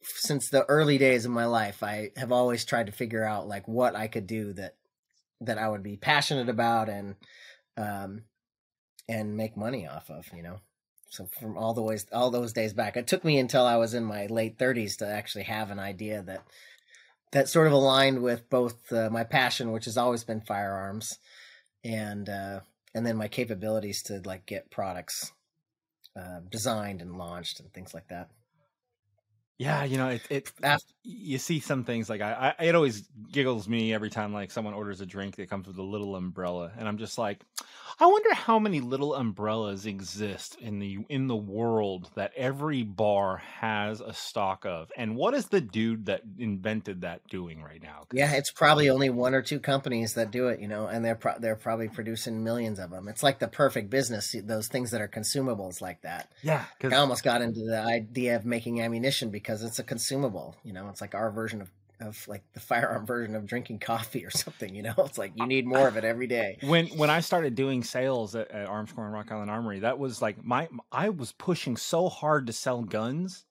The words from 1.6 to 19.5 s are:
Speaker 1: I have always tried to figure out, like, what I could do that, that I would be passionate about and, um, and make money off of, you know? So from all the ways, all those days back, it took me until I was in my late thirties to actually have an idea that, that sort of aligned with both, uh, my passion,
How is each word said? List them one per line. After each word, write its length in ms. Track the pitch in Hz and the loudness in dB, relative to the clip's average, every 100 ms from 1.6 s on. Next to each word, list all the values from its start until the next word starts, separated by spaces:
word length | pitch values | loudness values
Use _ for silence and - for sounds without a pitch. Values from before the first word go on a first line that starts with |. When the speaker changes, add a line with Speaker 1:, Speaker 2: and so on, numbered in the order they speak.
| 104 101 | 0 -2
Speaker 1:
I 300 | 104 107 107 - | -4 -4 -6 -4
have 160 | 120 | 2
always 320 | 127 123 117 | 4 4 2
tried 220 | - 120 104 | 0 0 0
to 60 | |
figure 300 | - 117 113 | -4 -4 0
out, 240 | 110 104 90 | 0 -2 -4
like, 200 | 101 95 | -8 -4
what 260 | 113 123 | 2 2
I 120 | 104 110 | 2 -4
could 180 | 113 95 | -4 -4
do 280 | 110 104 | -4 -4
that, 220 | 95 92 - _ _ _ _ _ - | -6 -10 -12 _ _ _ _ _ -10
that 160 | 113 107 | -4 -2
I 100 | 110 | -2
would 140 | 104 | -2
be 140 | 101 104 | -6 -4
passionate 500 | - 147 139 143 120 | 2 4 4 0 0
about 400 | 113 117 113 110 | 2 4 4 2
and, 280 | 101 101 95 - - - - _ - | -4 -8 -12 -18 -20 -20 -20 _ -6
um, 460 | 104 101 98 104 110 _ _ _ _ _ _ _ - | -6 -6 -8 -12 -16 _ _ _ _ _ _ _ -6
and 280 | 113 107 107 | -4 -2 -4
make 220 | 110 104 | -4 -4
money 280 | 110 127 78 | -4 -4 -6
off 220 | 73 - | -10 -12
of, 180 | 76 - | -16 -14
you 80 | 85 | -14
know? 180 | 85 92 - _ _ _ - | -14 -14 -18 _ _ _ -18
So 160 | - 92 - | -14 -12 -10
from 200 | 110 92 | -8 -4
all 160 | 113 | -2
the 80 | 117 | 0
ways, 240 | 110 110 - | 0 -2 -2
all 180 | 113 123 | 0 2
those 220 | 120 120 | 2 0
days 180 | 110 110 | 0 0
back, 240 | 110 107 120 | 0 -2 -2
it 100 | 120 | 0
took 180 | 185 | 2
me 140 | 165 143 | 4 4
until 280 | 123 135 123 | 6 6 8
I 100 | 117 | 6
was 160 | 113 | 4
in 120 | 117 | 2
my 200 | 113 104 101 | -2 -4 -2
late 320 | 113 113 113 | 0 0 2
thirties 380 | 127 120 104 - | 2 2 -2 -4
to 80 | 104 | -4
actually 380 | 104 - 107 | -4 -6 -8
have 260 | 95 110 104 | -4 -4 -4
an 80 | 101 | -6
idea 420 | 98 95 107 107 | -6 -6 -6 -6
that, 220 | 92 95 - - - - _ - _ _ _ | -6 -10 -12 -20 -20 -20 _ -20 _ _ _
that 160 | 139 135 | 2 4
sort 160 | 170 156 | 6 8
of 80 | |
aligned 480 | 143 135 131 135 131 | 8 8 8 6 6
with 260 | 123 120 - | 2 0 2
both, 420 | 127 120 117 - | 2 2 -2 -4
uh, 200 | 117 110 | 0 2
my 140 | 113 | 0
passion, 480 | 117 143 123 | 2 4 4